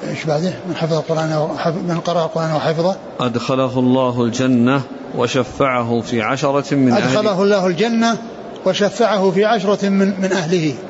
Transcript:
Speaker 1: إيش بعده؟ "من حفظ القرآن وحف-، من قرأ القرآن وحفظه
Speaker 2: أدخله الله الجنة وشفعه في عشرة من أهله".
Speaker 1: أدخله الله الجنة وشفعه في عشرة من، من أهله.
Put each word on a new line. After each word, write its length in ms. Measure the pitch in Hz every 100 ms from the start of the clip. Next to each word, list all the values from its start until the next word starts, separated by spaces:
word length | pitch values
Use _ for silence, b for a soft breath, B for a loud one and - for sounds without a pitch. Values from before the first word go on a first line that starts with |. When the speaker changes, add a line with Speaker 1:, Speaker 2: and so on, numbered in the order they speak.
| -
Speaker 1:
إيش 160 | 151 160
بعده؟ 280 | 151 180 - 185
"من 60 | 165
حفظ 180 | 160
القرآن 400 | 160 - 160 160
وحف-، 500 | 156 151 - 170 156 175
من 120 | 170
قرأ 260 | 165 170 160
القرآن 260 | 165 160
وحفظه 440 | 151 147 160 170 190 - -
Speaker 2:
أدخله 600 | 127 117 113 131 131 123
الله 440 | 127 127 127 123
الجنة 580 | 120 113 131 127 120 139 123 - - -
وشفعه 840 | 123 135 123 - 139 123 117 117
في 200 | 110 120
عشرة 540 | 107 131 143 139 139 143
من 160 | 131
أهله". 220 | 120 127
Speaker 1:
أدخله 300 | 131 214 185
الله 240 | 202 202 185
الجنة 500 | 165 220 226 226 226 - - - - -
وشفعه 680 | 185 202 185 226 208 190
في 140 | 180 214
عشرة 440 | 226 190 196 202
من، 320 | 196 196 190
من 100 | 190
أهله. 420 | 190 160 180 156 123